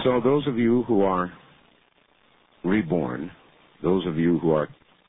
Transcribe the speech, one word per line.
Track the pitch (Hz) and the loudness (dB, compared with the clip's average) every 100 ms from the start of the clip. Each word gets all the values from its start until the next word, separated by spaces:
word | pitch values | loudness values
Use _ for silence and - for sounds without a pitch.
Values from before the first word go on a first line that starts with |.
so | 131 123 | 0 0
those | 123 147 143 | 2 0 -2
of | 117 | 0
you | 117 123 120 | 2 2 2
who | 101 | 2
are | 98 92 90 - - _ _ _ _ _ _ _ _ _ _ _ | 2 0 -4 -8 -20 _ _ _ _ _ _ _ _ _ _ _
reborn, | 87 107 82 85 64 64 85 - _ _ _ _ | -2 -2 0 -2 -2 -6 -10 -14 _ _ _ _
those | 78 95 | 0 0
of | 87 78 | 0 0
you | 85 80 | 0 2
who | 80 | 2
are, | 76 73 - _ _ | 0 -2 -10 _ _